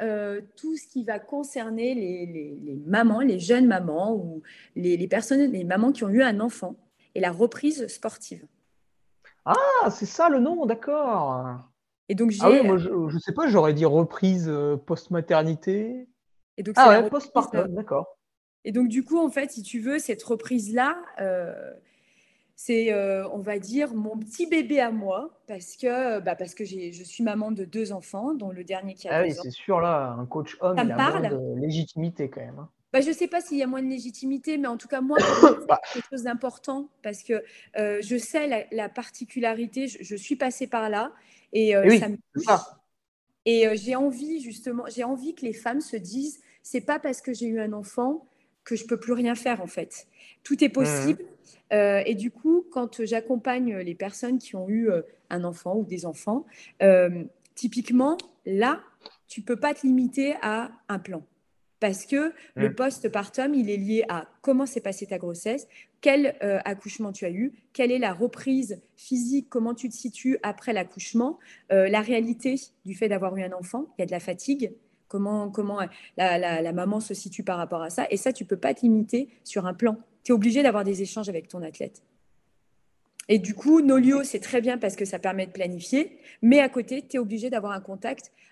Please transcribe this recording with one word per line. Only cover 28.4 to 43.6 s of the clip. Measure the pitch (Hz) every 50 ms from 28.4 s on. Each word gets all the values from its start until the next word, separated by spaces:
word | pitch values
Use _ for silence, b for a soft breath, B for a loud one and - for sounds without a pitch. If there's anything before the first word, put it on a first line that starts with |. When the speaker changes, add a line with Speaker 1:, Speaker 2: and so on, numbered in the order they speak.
| 208 190
Speaker 1:
le | 185 180 180
dernier | 175 190 185 190 196 190
qui | - - 180
a | 156 165
Speaker 2:
Ah | 180
oui, | 170
Speaker 1:
deux | 147 -
ans. | -
Speaker 2:
c'est | 127 123
sûr, | - - - 190 170
là, | 165 175 165 147 135 127 120 120
un | 123
coach | 123 - 156 147 - - -
homme, | - 180 185
Speaker 1:
Ça | 247 240
Speaker 2:
il | 233
Speaker 1:
me | -
Speaker 2:
a |
moins | - 269 302 - - -
Speaker 1:
parle. | 208 143 131 131 127 120
Speaker 2:
de | 123
légitimité | 143 156 156 165 156 - - 160 160 170 175 - 147 131
quand | - -
même, | 120 117 131 139
hein. | 147 - _ _ _ -
Speaker 1:
Bah, | - 269 285
je | 311 311
sais | - 349 -
pas | 339 349 339
s'il | - 302 277
y | 262
a |
moins | 254 262 262 262
de | 262
légitimité, | 262 247 220 247 214 - 269 262 277 262 - 311 311
mais | 285 277
en | 247 233 226
tout | - -
cas, | 285 262 262
moi, | 269 294 -
pour | - - - - - 285
moi, | - -
Speaker 2:
<coughs> | - -
Bah. | 151 - -
Speaker 1:
c'est | - - 247
quelque | - -
chose | 269 262 233
d'important, | 247 240 226 254 247 - - - - 262 277 285 294 _ _ -
parce | 214 208 196 -
que, | - 226 214 226 B B B B B B
euh, | 208 214 208 208 208 214
je | 202 247
sais | 240 233 - - 311 302 294
la, | 240 214 - - -
la | 226 208 202
particularité, | - - 233 - - - 247 - - 254 233 226 226 226 233 214 - 262 269 254
je, | 196 -
je | 190 185 208
suis | 196 - - 294
passée | 254 262 262 240 - 262
par | - - 226 220 214
là, | 208 208 233 294 - b b b b b b b -
et, | 220 220 214 202
euh, | 196 196
Speaker 2:
Eh | 190
oui, | 233 214
Speaker 1:
ça | 220 208
me | 208
Speaker 2:
c'est | - - _ - 139
Speaker 1:
touche. | -
Speaker 2:
ça. | 381 202 175 - - - _ _ _ _ _ _ _ _ _ _ _ _ _ -
Speaker 1:
Et, | 233 233 226